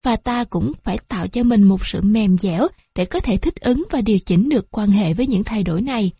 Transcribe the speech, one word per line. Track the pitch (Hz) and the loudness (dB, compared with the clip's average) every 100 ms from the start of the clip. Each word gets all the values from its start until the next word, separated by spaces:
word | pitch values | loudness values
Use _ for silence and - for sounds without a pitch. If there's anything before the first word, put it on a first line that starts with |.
và | 262 220 | -2 -2
ta | - 240 | -2 -4
cũng | 240 - 214 320 | -4 -4 -4 -6
phải | - 202 | -6 -6
tạo | _ 190 180 | _ -6 -4
cho | 240 | 0
mình | 240 226 | 2 6
một | 202 190 - | 6 4 -2
sự | - | -2
mềm | 196 220 208 185 | 0 2 2 2
dẻo | 196 165 320 - _ | 0 0 -2 -4 _
để | - | -6
có | 180 359 | -4 -2
thể | 277 196 | -2 0
thích | 320 - | -2 -2
ứng | - 247 392 | -2 -2 -2
và | 294 | -4
điều | 214 202 | 0 0
chỉnh | - 175 254 | 2 0 2
được | 277 - | 0 -2
quan | - 208 | -4 0
hệ | 202 180 | 2 2
với | 165 269 | 0 0
những | 208 | -2
thay | 220 220 | -2 -4
đổi | 185 165 | -2 -2
này. | 262 247 196 - | -2 -2 -2 -4